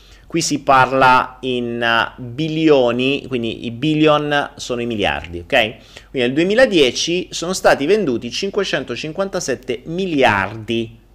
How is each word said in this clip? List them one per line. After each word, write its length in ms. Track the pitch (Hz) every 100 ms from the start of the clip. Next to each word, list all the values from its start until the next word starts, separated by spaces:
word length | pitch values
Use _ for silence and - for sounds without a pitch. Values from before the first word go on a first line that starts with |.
| - - -
qui 140 | 170
si 180 | 156 147
parla 800 | - 131 123 135 127 107 - -
in, 420 | 131 123 120 120
eh, 400 | 117 113 - -
bilioni, 1040 | 123 120 156 156 160 139 120 120 131 139 127
quindi 380 | 123 117 - 113
i 60 |
billion 800 | 117 151 151 151 151 147 147 - -
sono 240 | - 120
i 40 | 120
miliardi, 540 | 110 87 71 85 85
ok? 80 | 85
Quindi 800 | 131 110 - - - - 139 120
nel 60 |
duemiladieci 960 | 139 180 220 262 180 127 113 - 180 -
sono 220 | - 165
stati 340 | 185 196 143 143
venduti 420 | 214 165 117 120
cinquecentocinquantasette 1500 | - 196 202 185 160 131 117 156 156 196 185 147 120 - 113 156
miliardi 1200 | 170 190 147 123 101 95 110 110 117 113 - _